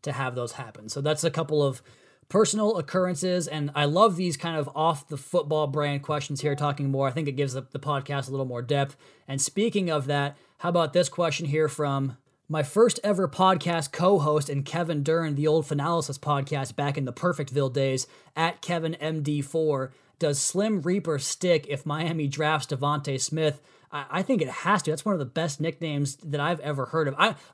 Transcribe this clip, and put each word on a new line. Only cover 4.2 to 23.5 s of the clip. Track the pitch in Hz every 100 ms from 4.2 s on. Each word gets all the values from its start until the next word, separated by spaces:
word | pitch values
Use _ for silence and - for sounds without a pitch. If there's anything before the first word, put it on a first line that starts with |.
| 180 151
kind | 170 160
of | 139 147
off | 165 147 -
the | 147
football | - 175 147 156 147
brand | 147 147 143
questions | 143 147 - 139
here, | 151 143
talking | 147 143 139
more. | 135 135
I |
think | 127 147
it |
gives | 135 139
the, | 127 131
the | 139
podcast | 147 143 143 139 135
a |
little | 135 131
more | 120
depth. | 120 143 139 - - _ -
And | 135
speaking | - - 226 202 175
of | 151 135
that, | 143 143 - _ _
how | 175
about | 175 156
this | 175 180
question | - 165 147 160
here | 151 151
from | 147 147 139 135 120 _ _ -
my | 156
first | 143 208 233 -
ever | 202 190 180
podcast | - 190 185 170 165 143
co-host | - 180 196 147 151 143
and | 139
Kevin | 139 165 165 147
Dern, | 143 165 160
the | 143 151
old | 160 151
Finalysis | 143 151 170 147 139
podcast | 151 143 135 143 131 -
back | 143 143
in | 131
the |
Perfectville | - 180 160 143 139 131
days, | 131 135 131 - - - 156
at | 170 -
Kevin | - 175 160 160
M | 156 160
D | 147 147
four. | 139 165 156 139 131 - _ -
"Does | 151 143
Slim | - 185 220 202
Reaper | 151 196 170 143
stick | - - 180 160 147
if | 139 156
Miami | 151 165 165 143
drafts | 139 151 156 -
DeVonta | 131 143 147 143 135
Smith?" | - 156 156